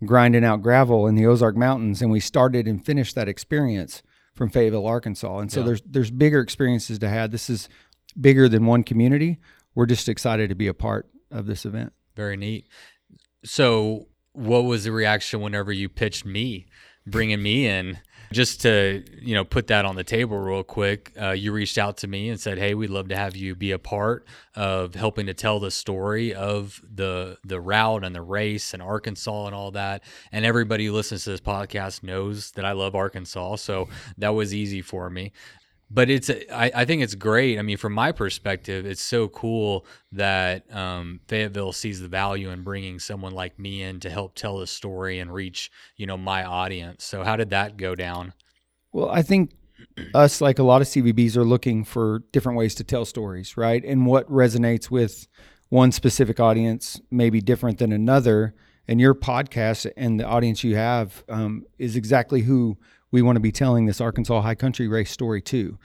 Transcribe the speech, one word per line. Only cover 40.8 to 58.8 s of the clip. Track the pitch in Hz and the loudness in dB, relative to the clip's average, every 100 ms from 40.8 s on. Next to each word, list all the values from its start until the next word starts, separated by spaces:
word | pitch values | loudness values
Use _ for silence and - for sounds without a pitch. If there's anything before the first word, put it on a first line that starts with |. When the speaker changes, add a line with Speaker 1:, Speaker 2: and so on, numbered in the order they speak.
| 92 90 87 90 - | -8 -8 -10 -14 -8
Speaker 2:
Fayetteville | 110 107 101 95 | -6 -4 -6 -8
sees | 90 107 95 | -6 -8 -10
the | 92 | -8
value | 92 98 101 95 | -4 -4 -4 -8
in | 90 | -10
bringing | 92 98 95 90 | -10 -10 -10 -12
someone | - 101 95 | -12 -10 -10
like | 95 90 - | -10 -10 -10
me | 98 98 | -12 -10
in | 95 92 | -10 -12
to | 92 | -10
help | 85 95 | -10 -10
tell | - 110 98 | -10 -10 -8
the | 92 | -8
story | - 101 92 95 92 | -10 -10 -8 -6 -6
and | 87 | -8
reach, | 90 95 90 - - - _ | -10 -10 -10 -14 -18 -20 _
you | 98 | -10
know, | 95 | -8
my | 95 95 | -4 -4
audience. | 90 90 92 92 85 87 | -4 -4 -4 -6 -12 -14
So | - 98 | -12 -8
how | 95 110 | -4 -2
did | 107 | 0
that | 98 104 107 | 0 -2 -4
go | 92 | -6
down? | 90 90 87 90 - _ _ _ _ _ | -4 -6 -6 -10 -14 _ _ _ _ _
Speaker 1:
Well, | - - | -4 0
I | 170 | 2
think | 160 196 175 - _ _ - - - | 4 4 2 -2 _ _ -20 -16 0
us, | 131 143 - | 6 6 6
like | 143 127 | 2 4
a | |
lot | 127 131 | 6 6
of | 139 | 6
C | 143 | 2
V | 120 | 4
Bs, | 113 117 117 | 4 4 4
are | |
looking | 117 123 131 110 | 4 4 2 -2
for | 107 120 110 107 - | -2 -2 0 -2 0
different | - 127 120 | 0 0 0
ways | 110 | 0
to | - | -2
tell | - 127 113 | -4 -4 -4
stories, | - 104 90 95 - | -6 -8 -8 -10 -2
right? | 113 120 | 0 0
And | 120 135 | 2 2
what | 127 131 - | 4 4 4
resonates | 135 127 117 117 113 - | 4 4 4 2 0 0
with | 127 110 - - _ - _ _ | 0 0 -2 -18 _ -20 _ _
one | 127 127 | 6 6
specific | - 131 - 117 113 | 6 0 2 2 4
audience | 117 110 113 113 - - - | 4 4 2 -2 -6 -14 -4
may | 123 117 | 2 2
be | 110 | 2
different | 95 123 123 101 | 2 0 0 0
than | 117 | 0
another. | 107 110 135 120 107 110 - _ _ | 0 4 4 4 4 2 -4 _ _